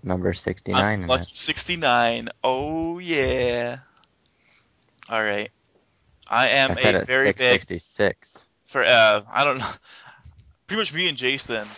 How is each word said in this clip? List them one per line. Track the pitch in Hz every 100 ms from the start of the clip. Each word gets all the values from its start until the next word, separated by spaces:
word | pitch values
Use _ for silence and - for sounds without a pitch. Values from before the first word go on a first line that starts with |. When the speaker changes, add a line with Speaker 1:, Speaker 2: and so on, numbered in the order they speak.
Speaker 1:
number | - 90 90
sixty-nine | 90 - 92 - 127 107 104
in | 92
Speaker 2:
Unlucky | 131
Speaker 1:
it. | 131
Speaker 2:
sixty-nine. | - - - - 175 147 120 117 117 117 -
Oh, | 123 131 147 160 165 175
yeah. | 180 156 131 127 123 120 120 131 - _ _ _ _ _ _ _ _ _ _ _ -
All | 110
right. | 107 101 110 - _ _ _ _ _ _ -
I | 117 127
am | 135 135
Speaker 1:
I | -
said | 107 95
Speaker 2:
a |
Speaker 1:
it's | 110
Speaker 2:
very | 131 135
big | -
Speaker 1:
six | 127 123 -
sixty-six. | 87 - - 104 - - - - _ _
Speaker 2:
for, | 135
uh, | 117 120 110 104 107
I | 113 143
don't | 131
know. | - - - - - -
<laughs> | - - - _ -
Pretty | 214
much | 190
me | 151 180
and | 135
Jason, | 127 135 - 113 104